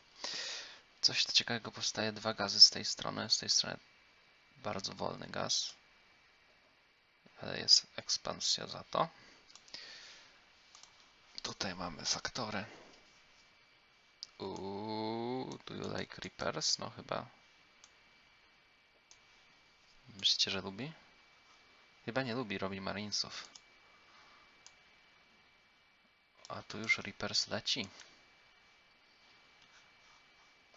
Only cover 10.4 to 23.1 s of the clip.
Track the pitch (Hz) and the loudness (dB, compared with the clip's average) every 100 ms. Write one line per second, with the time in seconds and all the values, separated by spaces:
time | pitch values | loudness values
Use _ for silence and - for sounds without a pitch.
10.4 | - - - - - - - - - - | -20 -20 -20 -20 -20 -20 -20 -20 -20 -10
11.4 | - - 104 90 87 71 - - - - | -6 -2 -2 -2 -6 -4 -2 -2 -2 -4
12.4 | 110 104 110 - - - - - - - | -4 -4 -6 -10 -18 -20 -20 -20 -20 -20
13.4 | - - - - - - - - - - | -20 -20 -20 -20 -20 -20 -20 -18 -18 -8
14.4 | 101 92 98 98 107 110 110 117 120 127 | -6 -4 -4 -4 -4 -2 -2 -2 -2 -2
15.4 | 139 135 - 101 - - - - - - | -4 -8 -8 -6 -4 -4 -6 -8 -10 -4
16.4 | - - - - - - - - 123 - | -4 0 0 0 -2 -8 -4 -4 -4 -12
17.4 | - - - - - - - - - - | -20 -20 -20 -20 -20 -20 -20 -20 -20 -20
18.4 | - - - - _ - - - - - | -20 -20 -20 -20 _ -20 -20 -20 -20 -20
19.4 | - - - - - - 127 110 95 - | -20 -20 -20 -20 -20 -20 -20 0 4 4
20.4 | - 95 95 98 139 160 - - - - | 4 2 -2 -4 -6 -8 -18 -20 -20 -20
21.4 | - - - - - - - 113 131 117 | -20 -20 -20 -20 -20 -12 -4 0 0 0
22.4 | 113 101 95 95 95 95 104 | -2 -2 -2 -2 -4 -4 -2